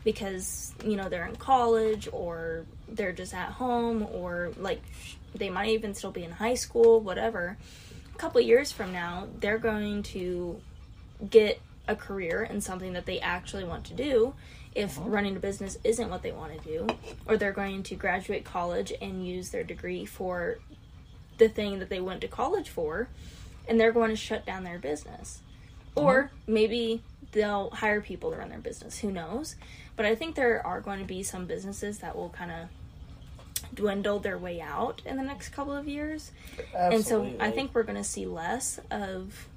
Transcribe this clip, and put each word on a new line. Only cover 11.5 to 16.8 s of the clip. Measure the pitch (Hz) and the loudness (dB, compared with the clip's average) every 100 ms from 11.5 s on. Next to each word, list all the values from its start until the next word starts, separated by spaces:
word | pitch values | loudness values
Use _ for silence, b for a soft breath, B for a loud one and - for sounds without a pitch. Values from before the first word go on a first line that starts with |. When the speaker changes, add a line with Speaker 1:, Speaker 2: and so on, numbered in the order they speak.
| - - - - | 2 -4 -12 -2
Speaker 1:
a | 214 | -2
career | - 196 175 180 | -2 -4 0 0
in | 220 208 | 0 -2
something | 196 185 185 | -4 -4 -4
that | 180 175 | -6 -4
they | 185 | -4
actually | 175 180 - 196 180 | -2 -4 -4 -8 -6
want | 165 - | -6 -8
to | |
do | 180 285 254 233 277 B B B - | -4 4 6 6 2 B B B -4
if | 202 - | -2 -2
Speaker 2:
Mm-hmm. | 175 | 0
Speaker 1:
running | 202 202 190 | 2 2 0
a | |
business | 196 196 196 - | -4 -4 -6 -2
isn't | 208 233 214 | 2 2 0
what | 180 | -4
they | 180 | -6
want | - 156 160 | -8 -10 -12
to | - | -6
do, | 156 | -2